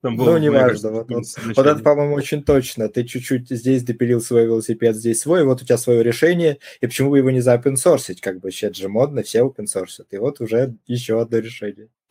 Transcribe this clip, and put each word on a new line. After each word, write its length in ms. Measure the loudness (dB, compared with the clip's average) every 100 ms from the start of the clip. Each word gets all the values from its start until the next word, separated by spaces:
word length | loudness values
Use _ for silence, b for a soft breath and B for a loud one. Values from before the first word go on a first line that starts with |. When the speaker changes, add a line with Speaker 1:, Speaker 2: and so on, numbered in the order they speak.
Speaker 1:
Там 140 | -4 0
Speaker 2:
Ну, 80 |
Speaker 1:
было, 140 | 2 4
мне 80 | 4
Speaker 2:
неважно, 180 | 4
Speaker 1:
кажется, 260 | 4 2 -4
Speaker 2:
вот, 200 | -6 -6
вот, 140 | -8 -8
Speaker 1:
четырнадцать 120 | -12 -2 4
Speaker 2:
вот 100 | 4
это, 160 | 4
Speaker 1:
изначально. 0 |
Speaker 2:
по-моему, 320 | 2 2 0
очень 280 | -2 -4 -6
точно. 460 | 2 2 0 -6 -4
Ты 160 | -4
чуть-чуть 460 | -6 -8 -4 -6 -4
здесь 320 | -6 0 0
допилил 400 | -2 -2 0 0
свой 240 | 2 2 2
велосипед, 500 | 0 -2 0 0 0
здесь 240 | -2 -2
свой, 240 | 0 2
вот 160 | 2 0
у 40 | 0
тебя 100 | 0
свое 240 | 2 2
решение, 560 | 2 2 2 4 0 -2 B B
и 60 | -6
почему 240 | 0 2
бы 80 | 4
его 120 | 4
не 100 | 2
заопенсорсить? 800 | 2 2 2 0 2 2 0 -8
Как 180 | -8 -8
бы 100 | -10
щас 240 | -6 -8 -6
же 120 | -6
модно, 340 | -2 -2 -2
все 200 | -2 0
опенсорсят, 640 | 0 -2 -8 -6 -8 -14 -14
и 20 | -6
вот 240 | -6 -6
уже 340 | -4 -2 -2 -6 _
еще 320 | -8 -2 -2
одно 200 | 0 -4
решение. 500 | -4 -12 -12 -14 -20 _ _